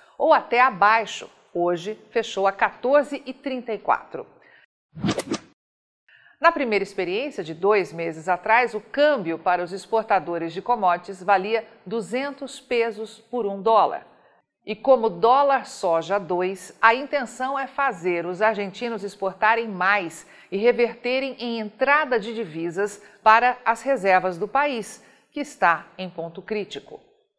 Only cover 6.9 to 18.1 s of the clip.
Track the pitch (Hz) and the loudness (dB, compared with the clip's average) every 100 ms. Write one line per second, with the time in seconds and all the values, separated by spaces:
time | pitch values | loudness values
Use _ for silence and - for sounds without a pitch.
6.9 | - 175 196 285 - 160 160 190 208 165 | -4 -4 -4 -6 -8 -10 -2 2 2 0
7.9 | 165 165 160 165 180 208 226 247 208 - | -4 -8 -4 -2 -2 2 2 2 -4 -6
8.9 | - 294 277 165 160 185 175 175 190 - | 0 2 2 -2 -2 0 0 -2 -10 -2
9.9 | 220 214 196 151 170 165 165 208 240 185 | -2 2 2 0 -4 -6 -4 -2 0 2
10.9 | 175 - 190 185 196 196 226 220 - - | 0 -4 -4 2 2 2 -4 -4 -14 -8
11.9 | 226 175 240 285 269 269 - - 240 233 | -8 -6 -6 -6 -8 -14 -14 -4 0 0
12.9 | 208 214 - _ 247 208 196 190 220 151 | -4 -12 -16 _ -4 -4 -2 4 6 4
13.9 | 76 - _ _ _ _ _ - 208 - | 0 -12 _ _ _ _ _ -10 0 4
14.9 | 254 220 170 220 269 285 269 - - 190 | 4 4 2 4 6 4 2 -2 -4 0
15.9 | 165 156 202 175 180 185 190 - - 226 | 0 0 -2 -2 -2 -2 -4 -12 2 2
16.9 | 240 285 285 240 - 262 277 262 - 277 | 2 -2 -4 -4 -6 -6 -6 -6 -2 -2
17.9 | 185 180 | -2 -2